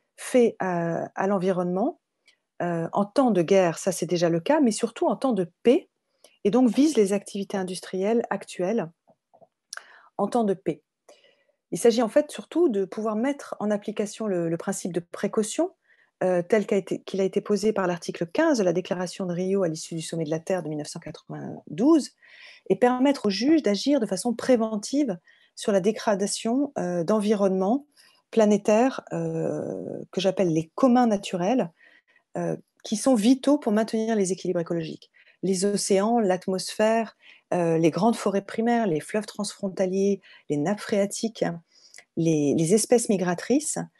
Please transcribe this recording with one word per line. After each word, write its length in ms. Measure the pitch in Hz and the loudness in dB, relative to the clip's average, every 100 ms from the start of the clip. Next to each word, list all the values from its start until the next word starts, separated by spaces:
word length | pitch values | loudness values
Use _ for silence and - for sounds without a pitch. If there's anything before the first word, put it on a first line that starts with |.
| _ - | _ -18
faits 380 | - 254 233 - | 0 4 4 2
à, 460 | 185 175 170 165 - - | -4 -2 -2 -4 -4 -4
à 100 | 190 | 0
l'environnement, 720 | 202 185 180 175 185 269 - _ _ _ _ _ - | 0 0 0 0 0 -2 -4 _ _ _ _ _ -8
euh, 260 | 175 170 165 | -4 -4 -2
en 120 | - | -2
temps 280 | 202 - 254 | 0 2 2
de 100 | 180 | 4
guerre, 360 | 156 190 175 160 | 4 4 4 0
ça 120 | 196 | -4
c'est 160 | 175 160 | -2 -2
déjà 220 | 175 170 | 0 2
le 100 | 170 | 0
cas, 220 | 165 311 | 2 2
mais 100 | 247 | 2
surtout 380 | 208 214 - 330 | 0 -4 -2 -2
en 80 | 214 | 0
temps 160 | 269 | -2
de 180 | 196 175 _ | -2 -4 _
paix, 260 | 233 320 - _ _ _ - _ | 2 2 0 _ _ _ -20 _
et 80 | 202 | 0
donc 180 | 226 247 | 4 4
vise 260 | 208 311 240 | 4 4 4
les 160 | 190 | 2
activités 440 | 202 - 202 196 196 | 0 -4 -10 -6 -6
industrielles 680 | 185 180 - 185 196 233 - | -6 -8 -8 -2 0 0 -2
actuelles 600 | 202 - - 180 233 165 - _ _ _ _ _ _ _ - - - _ - | -6 -8 -4 -2 -2 -4 -10 _ _ _ _ _ _ _ -20 -20 -20 _ -6
en 120 | 208 | -2
temps 160 | 247 | 0
de 100 | 208 | 0
paix. 300 | 180 - 147 _ _ _ _ _ _ _ _ _ | -2 -4 -8 _ _ _ _ _ _ _ _ _
Il 60 | 175 | 0
s'agit 240 | 240 226 | 2 2
en 60 | 220 | 2
fait 220 | 294 294 | 0 0
surtout 380 | - - 311 349 | -4 -6 0 0
de 160 | 196 | 0
pouvoir 320 | 190 220 220 214 | -4 -4 -4 -2
mettre 400 | 269 285 - - | -2 -4 -10 -6
en 140 | 208 | -2
application 560 | 208 214 208 208 - 220 | -2 -4 -6 -6 -6 -4
le, 200 | 175 165 | -2 -2
le 80 | 165 | -4
principe 360 | - 190 190 | -4 -6 -6
de 80 | 170 | -6
précaution, 720 | - - 202 220 214 - 370 - _ _ _ - | -8 -6 -4 -2 -2 -2 -4 -6 _ _ _ -4
euh, 180 | 185 180 175 | 0 0 2
tel 180 | 220 202 | 0 2
qu'a 100 | 202 | -2
été, 260 | 175 - | -2 -6
qu'il 180 | - 196 | -6 -2
a 40 | |
été 160 | 190 196 | -2 -2
posé 320 | 196 208 214 | -2 0 0
par 160 | 214 180 | 0 -2
l'article 380 | 175 - - 170 | -2 -6 -6 -4
quinze 320 | - 330 247 | 0 2 2
de 40 | |
la 100 | 180 | 2
Déclaration 540 | 175 175 180 175 - 185 | 0 -2 -4 -6 -6 -4
de 60 | |
Rio 320 | 170 185 196 | -2 -2 0
à 40 | 175 | 0
l'issue 280 | 156 - 165 | -4 -8 -8
du 60 | |
sommet 220 | 160 165 | -6 -6
de 60 | 151 | -4
la 80 | 160 | -4
Terre 240 | 165 185 | -2 -4
de 60 | 151 | -4
mille 100 | 151 | -8
neuf 80 | 151 | -8
cent 140 | 170 | -12
quatre-vingt-douze, 1120 | 156 - - 151 139 - - 151 277 320 - _ - - - - - | -14 -16 -14 -12 -12 -14 -10 0 4 4 2 _ -20 -20 -20 -8 -2
et 60 | 196 | 2
permettre 500 | 247 254 285 277 208 | 2 4 2 2 0
aux 40 | |
juges 320 | 190 262 320 | 0 2 4
d'agir 380 | 214 202 269 285 | 2 0 0 0
de 60 | 214 | 0
façon 260 | 185 247 | -2 -4
préventive 840 | 240 - 240 220 214 - 277 269 175 _ _ _ | -2 2 2 2 -4 -4 -2 -2 -4 _ _ _
sur 180 | - - | -6 0
la 80 | 196 | 2
dégradation, 920 | 190 214 233 196 202 - 226 262 285 - | 2 0 0 0 -2 -4 -2 -2 -2 -4
euh, 260 | 180 175 | -4 -2
d'environnement 800 | 165 220 208 208 202 190 190 277 - _ _ _ _ | 0 2 2 2 2 2 2 0 -4 _ _ _ _
planétaire, 720 | 226 214 208 214 214 262 - - | 2 4 4 4 4 2 0 -6
euh, 880 | 165 165 165 160 151 - 92 - - - | -4 -4 -2 -2 -4 -6 -8 -8 -10 -8
que 80 | 190 | -2
j'appelle 320 | 185 185 180 | 0 2 2
les 180 | 160 160 | 0 -2
communs 320 | - 262 247 233 | 2 4 6 4
naturels, 640 | 202 - 180 180 254 175 _ _ _ _ _ _ 175 | 0 -2 -2 0 0 -2 _ _ _ _ _ _ -8
euh, 180 | 170 160 _ _ | -6 -6 _ _
qui 120 | - 208 | -8 -2
sont 180 | 269 | 2
vitaux 440 | 233 220 262 277 294 | 4 4 4 2 0
pour 140 | 233 | 2
maintenir 440 | 208 220 220 220 220 | 0 0 -2 0 0
les 160 | 185 | 0
équilibres 280 | 180 180 180 | -2 -4 -4
écologiques, 500 | 165 170 156 - _ _ _ _ | -2 -4 -6 -10 _ _ _ _
les 200 | 180 185 | -2 0
océans, 540 | 202 202 - 190 214 240 | 0 0 2 2 4 2
l'atmosphère, 960 | 202 180 196 185 - - 220 226 214 - - - - | 2 0 -2 -4 -4 0 2 2 -2 -10 -20 -14 -4
euh, 260 | 180 170 165 | 0 2 2
les 120 | 165 | 2
grandes 260 | 165 226 226 | 4 2 2
forêts 280 | 208 196 | 0 -2
primaires, 440 | 196 - 226 233 214 | -4 -2 0 0 0
les 120 | 151 | -2
fleuves 260 | - 220 208 | -4 -6 -6
transfrontaliers, 920 | - 202 - 196 175 185 190 196 196 - - - | -8 -10 -8 -6 -2 -2 0 0 0 -6 -14 -4
les 80 | 147 | -2
nappes 240 | 160 214 | 0 -2
phréatiques, 640 | - 202 202 - 226 - - 170 - _ _ - - - | -2 -2 -2 -2 -6 -4 -4 -6 -14 _ _ -20 -10 -2
les, 380 | 165 156 143 | 0 2 2
les 200 | 127 160 | 2 2
espèces 340 | 208 - 240 240 | 2 4 2 2
migratrices, 720 | 190 180 175 - 269 - 170 170 | 0 0 -2 0 0 -2 -6 -10